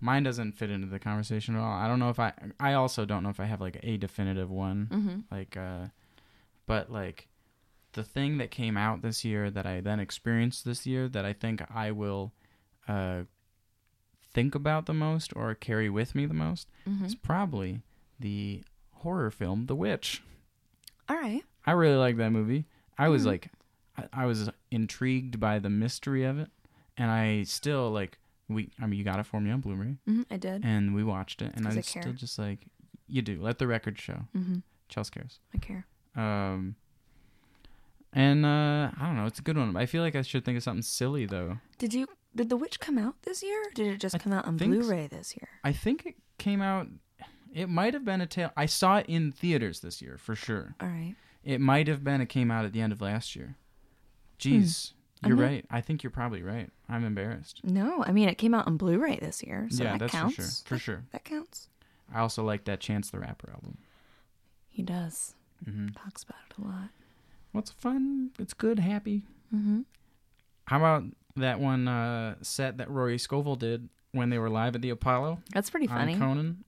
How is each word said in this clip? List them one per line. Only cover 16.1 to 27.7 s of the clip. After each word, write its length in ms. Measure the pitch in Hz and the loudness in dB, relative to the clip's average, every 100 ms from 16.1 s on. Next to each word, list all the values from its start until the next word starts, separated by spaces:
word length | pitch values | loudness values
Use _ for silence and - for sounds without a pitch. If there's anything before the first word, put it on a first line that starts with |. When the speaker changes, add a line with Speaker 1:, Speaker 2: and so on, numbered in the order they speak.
Speaker 1:
me 100 | 139 147 | 0 0
the 80 | |
most 340 | 156 156 170 - - 190 | 0 0 -2 -6 -10 -4
Speaker 2:
Mm-hmm. 160 | 196 | -2
Speaker 1:
is 100 | 185 233 | -2 -4
probably 640 | - 165 196 117 92 104 - _ _ _ | 0 2 2 0 -2 -4 -8 _ _ _
the 420 | 113 101 101 101 - - - - | -6 -4 -4 -6 -12 -20 -20 -10
horror 320 | 170 185 117 | -4 -2 -2
film 340 | - 92 98 123 | -2 -2 -2 -2
The 80 | |
Witch. 480 | 135 190 190 - - - - _ _ _ _ - _ - | -2 0 0 -2 -6 -10 -20 _ _ _ _ -20 _ -4
Speaker 2:
All 80 | 311 | -2
right. 260 | 262 233 - _ - | -2 -4 -6 _ 2
Speaker 1:
I 60 | |
really 240 | 170 160 139 | 6 6 6
like 200 | 127 117 | 4 4
that 120 | 110 | 2
movie. 360 | 113 107 135 151 _ _ - | 2 2 0 -2 _ _ 2
I 120 | 147 | 4
was 140 | 151 | 6
Speaker 2:
Mm-hmm. 60 | 127 | 4
Speaker 1:
like, 200 | 95 - - _ _ _ - | 2 -4 -20 _ _ _ -12
I, 240 | - 131 | -8 -2
I 40 | 127 | 0
was 220 | 113 104 - _ | 2 -2 -6 _
intrigued 720 | 117 110 - 127 131 127 120 | -2 0 0 0 0 0 0
by 180 | 110 107 | 2 2
the 120 | 101 | 2
mystery 540 | 104 113 - - 135 | 2 2 -2 -2 0
of 140 | 131 139 | 2 0
it, 100 | 156 _ _ _ _ - | -6 _ _ _ _ -4
and 140 | 117 | 0
I 320 | 113 110 107 | 2 4 2
still, 480 | 98 - 147 | 0 -2 0